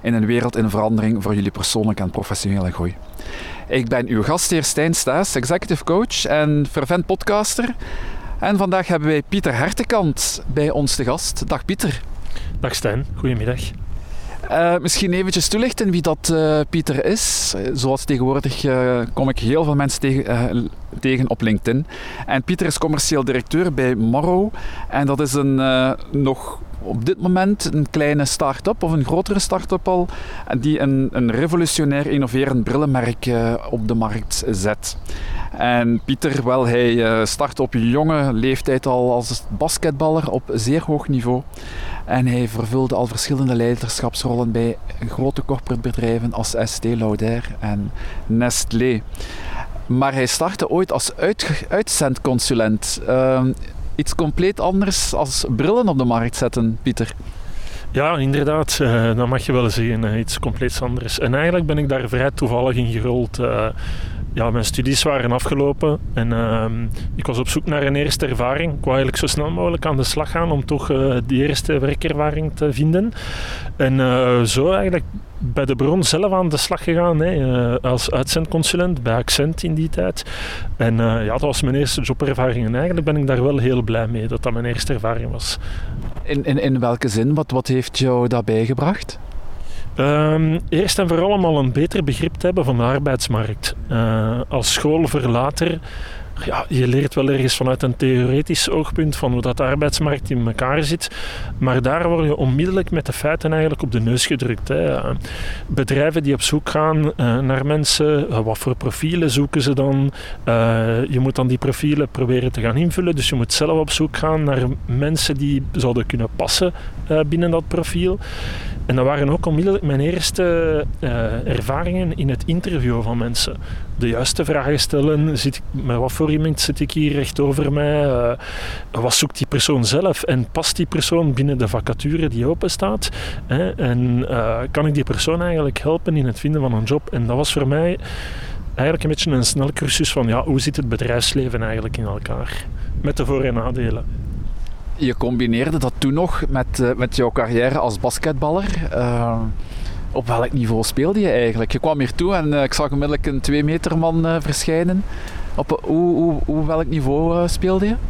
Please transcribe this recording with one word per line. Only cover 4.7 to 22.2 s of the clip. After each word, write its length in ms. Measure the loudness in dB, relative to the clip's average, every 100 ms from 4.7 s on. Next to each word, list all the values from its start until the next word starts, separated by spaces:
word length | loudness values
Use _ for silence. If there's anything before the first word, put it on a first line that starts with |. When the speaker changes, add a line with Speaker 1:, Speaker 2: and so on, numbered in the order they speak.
| 0 0
Speaker 1:
Staes, 420 | 0 0 0 0 -2
executive 480 | 0 -2 0 -4
coach 420 | 0 0 0 -2 0
en 400 | 2 4 2 0
fervent 340 | -2 0 0 0
podcaster. 720 | -2 2 0 0 -2 -2 -4 -6 -6 -6 -8 -8 -2
En 180 | 0 2
vandaag 300 | 2 0 2
hebben 220 | 0 2
wij 140 | 0 0
Pieter 260 | 0 0 0
Hertekant 880 | 0 0 0 2 2 0 -2 -4 -2
bij 220 | 0 0
ons 260 | 2 0 0
te 80 |
gast. 440 | 0 -2 -2 -4 -2
Dag 180 | -4 -2
Pieter. 360 | -2 -2 -2 -6 -6 -4 -4 -4 -4
Speaker 2:
Dag 160 | -2 -2
Stijn, 300 | 0 -2 -2 -2
goedemiddag. 440 | -2 0 0 -2 -4 -6 -6 -6 -6 -6 -6 -8 -2
Speaker 1:
Eh, 280 | 2 2 2
misschien 360 | 0 0 0
eventjes 340 | 0 0 0 0
toelichten 440 | 0 0 0 0
wie 100 | 2
dat, 300 | 0 0 0
eh, 260 | 2 4 2 2
Pieter 360 | 0 0 0 2
is. 480 | 0 0 -2 -2 -2
Eh, 120 | -4
zoals 300 | 0 0 0
tegenwoordig, 600 | 0 0 2 2 0 0
eh, 360 | 0 2 2 2 0
kom 160 | 0 0
ik 100 | 0
heel 240 | 2 2
veel 120 | 2 2
mensen 240 | 0 0
tegen, 260 | 0 0 0
eh, 260 | 0 2
l-, 180 | 0 -2 -8 -12 -2
tegen 300 | 0 2 2
op 120 | 0
LinkedIn. 440 | 0 0 2 0 -2 -10 -12 -10